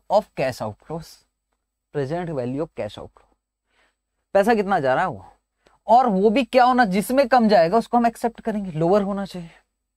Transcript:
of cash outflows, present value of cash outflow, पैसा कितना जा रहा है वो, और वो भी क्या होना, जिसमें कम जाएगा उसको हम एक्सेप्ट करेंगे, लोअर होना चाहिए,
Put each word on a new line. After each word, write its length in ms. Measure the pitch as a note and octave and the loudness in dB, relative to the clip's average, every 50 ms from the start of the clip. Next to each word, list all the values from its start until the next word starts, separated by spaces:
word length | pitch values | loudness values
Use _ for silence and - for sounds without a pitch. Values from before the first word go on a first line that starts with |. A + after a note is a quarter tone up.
| _ - | _ -2
of 120 | F3+ G#3+ - _ _ - | -2 -2 -2 _ _ -6
cash 220 | C#3 C3 A#2+ - | -4 -4 -4 -6
outflows, 460 | B2 A2 G#2 _ _ - - E3 D#3 - - _ _ _ _ _ _ _ _ _ _ _ _ _ _ _ - | -8 -10 -10 _ _ -14 -12 -12 -14 -16 -20 _ _ _ _ _ _ _ _ _ _ _ _ _ _ _ -6
present 300 | D3 C3+ C3 C#3+ F3 F3+ | -6 -6 -4 -4 -6 -6
value 340 | E3 D#3+ C3 A#2+ B2 C3+ C#3+ | -6 -6 -6 -6 -6 -6 -6
of 80 | E3+ | -8
cash 260 | D#3+ _ - G#2+ G#2 - | -8 _ -10 -10 -10 -12
outflow, 400 | - D2+ - _ _ _ _ _ _ _ _ _ _ _ _ _ _ _ _ _ _ _ _ _ _ _ _ - | -14 -18 -18 _ _ _ _ _ _ _ _ _ _ _ _ _ _ _ _ _ _ _ _ _ _ _ _ 0
पैसा 220 | G3 G3 A#3+ A#3+ | 0 2 2 2
कितना 240 | G#3 G3 G3 G3+ E3+ | 0 0 -2 -2 -2
जा 140 | C3+ B2+ C3 | 0 0 0
रहा 100 | D3+ F#3 | -2 -2
है 60 | F3+ | -4
वो, 160 | B2 F#2+ - - _ _ _ _ _ _ _ _ _ _ _ | -6 -10 -16 -20 _ _ _ _ _ _ _ _ _ _ _
और 200 | G3+ A3+ B3+ C4 | 2 4 4 4
वो 220 | A#3 F#3+ F#3 G3+ A3+ | 2 2 2 2 2
भी 140 | G3+ C#4 B3 | 2 0 0
क्या 200 | - - B3+ A#3+ | 2 2 4 4
होना, 220 | B3+ B3+ B3 B3 | 4 4 2 2
जिसमें 420 | F#3+ F3 G#3+ G3 - B3+ C#4 C#4 | 0 0 -2 -2 0 0 0 2
कम 200 | A3+ C4 A3 A3+ | 4 4 4 4
जाएगा 300 | G#3 G#3+ F3 E3 E3+ G3+ | 4 4 4 4 4 2
उसको 200 | A#3 A3+ - - | 0 0 0 0
हम 100 | A#3+ A#3 | 0 0
एक्सेप्ट 340 | A#3 A#3 - - A#3 A#3 - | 0 -2 -4 -6 -6 -6 -8
करेंगे, 300 | - A#3 G#3 G#3+ G3 F#3 | -8 -6 -6 -6 -6 -8
लोअर 300 | D3 D#3 E3 E3+ G3+ G#3 | -4 -2 0 2 2 2
होना 240 | G3 G3 G3+ G3 G3 | 0 -2 -4 -6 -8
चाहिए, 240 | - - F3+ E3+ E3 - _ _ _ _ _ _ _ _ | -10 -12 -14 -14 -16 -20 _ _ _ _ _ _ _ _